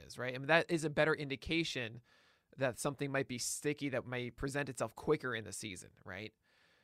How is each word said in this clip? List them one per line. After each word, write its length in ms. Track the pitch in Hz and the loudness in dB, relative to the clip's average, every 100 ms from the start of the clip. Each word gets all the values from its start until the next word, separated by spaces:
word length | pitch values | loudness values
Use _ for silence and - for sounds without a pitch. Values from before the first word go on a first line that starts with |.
| - | -14
is," 120 | - | -6
right? 160 | 123 | -4
I 20 | 127 | -4
mean, 120 | 139 | 6
that 180 | 165 - | 6 6
is 160 | 170 | 2
a 60 | 151 | 2
better 240 | 147 151 | 4 4
indication 880 | 143 143 135 - 165 160 135 113 120 - - _ _ _ - | 4 -2 -4 0 0 0 -2 -4 -8 -18 -20 _ _ _ 0
that 200 | 131 110 | 0 2
something 320 | 151 131 143 | -2 -2 0
might 180 | 139 131 | 0 0
be 100 | 123 | -2
sticky 500 | - - 147 147 143 | -2 0 0 0 0
that 180 | 120 120 | -2 -2
may 220 | 123 120 | -4 -4
present 400 | - 143 139 143 | -4 -2 0 -2
itself 260 | 127 113 | -2 -4
quicker 400 | - - 151 127 | -2 2 2 2
in 100 | 113 | -2
the 100 | 98 | -4
season, 340 | - 110 90 101 - | -8 -8 -8 -12 -18
right? 300 | - 92 110 - _ _ _ _ | -10 -10 -10 -14 _ _ _ _